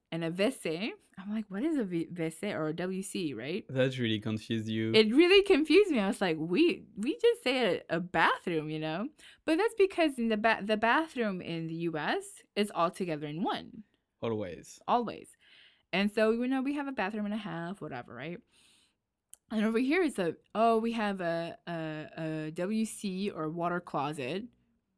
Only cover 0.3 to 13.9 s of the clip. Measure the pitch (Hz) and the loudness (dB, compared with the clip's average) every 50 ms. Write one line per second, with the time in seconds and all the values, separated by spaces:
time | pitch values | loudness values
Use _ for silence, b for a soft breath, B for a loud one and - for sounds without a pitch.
0.3 | 170 180 196 226 262 - - 180 156 170 208 294 415 - _ _ _ - 185 202 | 0 0 0 0 0 -2 -4 -4 -4 -2 -4 -6 -8 -10 _ _ _ -14 -10 -6
1.3 | 208 220 214 - 185 196 254 330 320 277 220 185 180 170 160 - 175 175 160 160 | -6 -6 -6 -6 -6 -4 -2 0 0 0 0 0 -2 -2 -2 -4 -4 -4 -4 -4
2.3 | 165 - - 208 - 131 156 156 151 175 180 185 190 185 190 - - 202 175 147 | -4 -6 -6 -4 -2 -2 -2 -2 -2 -2 -4 -4 -4 -4 -6 -6 -6 -4 -4 -4
3.3 | 127 107 120 143 175 208 - - 131 131 127 135 127 127 123 113 110 104 104 113 | -4 -6 -6 -6 -6 -6 -8 -4 0 2 2 2 2 0 0 0 0 0 0 -2
4.3 | 110 110 - - 113 113 110 110 110 110 110 110 113 220 220 214 233 285 349 359 | -2 -4 -2 -2 -2 -2 -2 -2 -2 0 0 4 6 6 6 6 6 6 6 8
5.3 | 392 403 392 - 381 277 311 - 294 381 415 381 294 226 196 196 - - 202 180 | 8 6 8 6 4 4 4 6 6 6 6 6 4 2 2 0 0 0 0 0
6.3 | 160 156 156 170 180 233 339 349 - - - - - - 214 269 466 - - 466 | 0 0 0 0 2 4 4 4 2 0 -6 -12 -10 -6 -4 -4 -2 2 4 4
7.3 | 466 - - 254 262 254 240 190 160 - - - - 175 180 175 - 165 170 - | 4 4 0 0 0 2 2 2 2 0 -2 -2 -2 -2 -2 0 4 4 6 6
8.3 | 523 508 - 196 170 156 147 156 156 156 156 156 156 175 220 302 - B B B | 4 2 0 -2 -2 0 -2 -2 -4 -4 -4 -4 -2 -4 -4 -6 -8 B B B
9.3 | B B B - 320 330 415 466 453 - 392 381 - - 330 311 269 - 233 226 | B B B 0 2 2 2 0 4 4 2 2 4 2 2 2 2 0 0 0
10.3 | 220 208 214 226 220 - 196 208 220 214 226 226 247 302 320 320 - 262 226 208 | 0 2 4 2 2 2 2 0 0 2 4 4 4 4 2 0 -2 -2 -2 -2
11.3 | 190 180 - - 165 165 165 160 165 165 165 170 160 151 147 190 277 403 392 - | -2 -4 -6 -6 -4 -4 -4 -4 -4 -4 -4 -2 -2 -2 -2 -2 -2 -2 -4 -8
12.3 | - - - _ _ 202 208 208 - - 165 175 - - 196 175 156 147 151 147 | -14 -18 -20 _ _ -2 -2 -2 0 0 0 0 0 -2 -4 -4 -4 -4 -4 -6
13.3 | 151 160 220 381 381 - - - - 220 - - | -4 -2 -2 -2 -2 -4 -6 -12 -16 -18 -20 -20